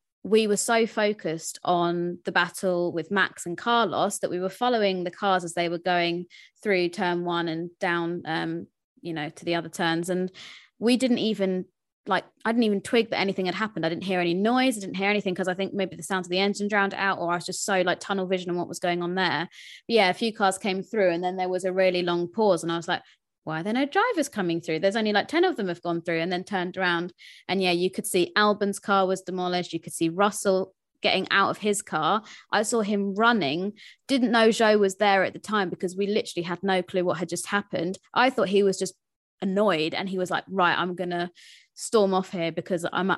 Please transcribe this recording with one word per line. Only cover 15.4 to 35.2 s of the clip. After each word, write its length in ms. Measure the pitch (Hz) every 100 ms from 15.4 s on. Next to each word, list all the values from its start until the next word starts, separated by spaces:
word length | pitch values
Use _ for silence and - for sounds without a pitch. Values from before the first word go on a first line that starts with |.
| 185
I 80 |
think 180 | 180 196
maybe 200 | 202 185
the 80 | 160
sounds 240 | - 190 170
of 40 |
the 100 | 180
engine 260 | 202 202 202
drowned 280 | 208 196
out, 260 | - 196 185
or 100 | 170
I 60 | 175
was 100 | 170
just 180 | 180
so, 180 | - 190
like, 180 | 180 170
tunnel 260 | - 196 185
vision 240 | 185 180
on 60 | 175
what 100 | 170
was 140 | 180
going 220 | 180 175
on 100 | 175
there. 340 | 185 180 143 180 - - - -
But 80 |
yeah, 140 | 226 185
a 40 |
few 180 | 175 233
cars 260 | 214 196 190
came 240 | 214 190
through 280 | - 220 185
and 120 | 170
then 140 | 180 190
there 120 | 185
was 160 | 185
a 80 | 185
really 300 | 185 185 175
long 240 | 180 175 175
pause 380 | 220 208 170
and 80 | 165
I 40 | 170
was 120 | 165
like, 140 | 165 - _ _ _
"Why 180 | - 160
are 20 |
there 100 | 185
no 140 | 240 285
drivers 420 | 370 466 392 277
coming 320 | 214 175 165
through? 200 | 165 160
There's 160 | 196 214
only, 160 | 214
like, 160 | 208 -
ten 160 | 311
of 100 | 370
them 140 | - 196
have 120 | 170
gone 180 | 175 170
through," 160 | 165 165
and 140 | 170
then 100 | 180
turned 340 | 185 196 180 185
around. 360 | 185 170 175 - - - -
And 140 | 190
yeah, 80 | 185
you 200 | 175 185
could 120 | 190 202
see 260 | 185 170
Albon's 460 | - 208 208 202 196
car 260 | - 196 185
was 160 | 190
demolished. 500 | 185 185 180 180 175
You 60 | 165
could 140 | 165
see 160 | - 165
Russell 640 | 170 202 - 202 185 - _ _ _
getting 280 | - - -
out 200 | 196 190
of 80 | -
his 220 | 208 202
car. 420 | - 160 156 208 214 - -
I 120 | 202
saw 180 | 311 240
him 320 | 202 208 196
running, 600 | 190 233 240 143 156 196 208 - - -
didn't 240 | 269 233
know 160 | 233 226
Zhou 300 | 233 220 214
was 160 | 196 190
there 260 | 208 196